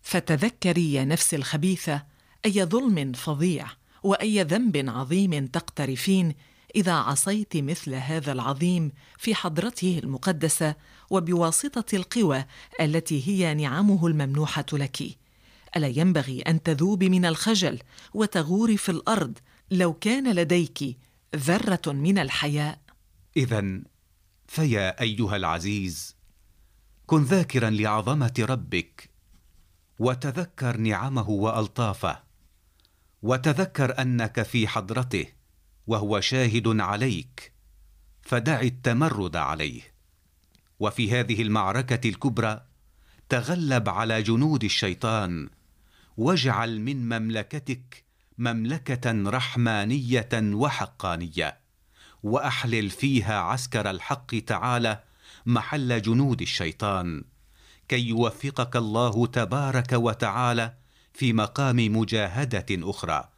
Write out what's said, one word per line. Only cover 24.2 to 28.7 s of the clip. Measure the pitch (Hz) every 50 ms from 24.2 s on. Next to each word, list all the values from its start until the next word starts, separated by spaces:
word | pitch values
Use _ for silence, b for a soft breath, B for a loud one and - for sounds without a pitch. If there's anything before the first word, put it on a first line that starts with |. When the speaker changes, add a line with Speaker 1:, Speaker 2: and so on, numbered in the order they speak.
| _ _ _ _ _
Speaker 2:
فيا | - - 160 160 143 113 101 98 92 92 -
أيها | 123 113 107 104 117 95 104
العزيز، | 101 92 80 82 85 85 101 104 101 95 90 82 76 - - - _ _ - - _ _ _ _ _ - _ _ _ _ _ _ _ -
كن | - 160 156 143
ذاكرا | 123 190 185 165 - - 123 110 110
لعظمة | 110 104 104 107 104 110 101 110 143 156 127 113 - -
ربك، | 110 113 131 127 - -